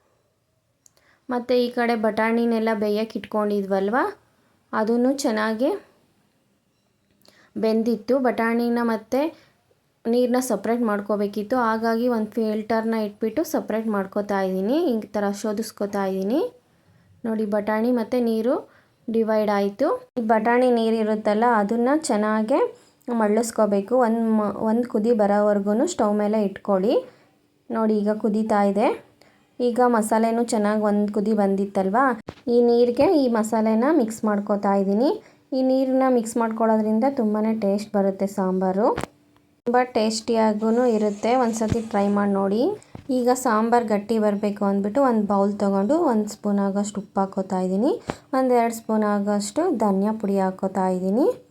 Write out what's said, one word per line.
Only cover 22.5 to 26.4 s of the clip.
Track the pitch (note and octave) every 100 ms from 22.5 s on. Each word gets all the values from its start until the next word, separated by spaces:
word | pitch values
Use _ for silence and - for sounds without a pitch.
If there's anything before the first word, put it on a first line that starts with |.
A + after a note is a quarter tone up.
| D4 A#4+ - _ _ - A#3
ಮಳ್ಳಿಸ್ಕೋಬೇಕು. | G#3+ G#3+ A3+ - G#3+ G3+ G3 B3+ A#3
ಒಂದು | A3+ A3+ A3
ಮ-, | G#3 G3+ A3
ಒಂದು | A3+ A#3+
ಕುದಿ | A3 A3 A3+
ಬರೋವರೆಗೂ | G3+ G#3 G#3 G3+ G3 G#3+ E4+
ಸ್ಟವ್ | - G#3 G#3
ಮೇಲೆ | G#3 A3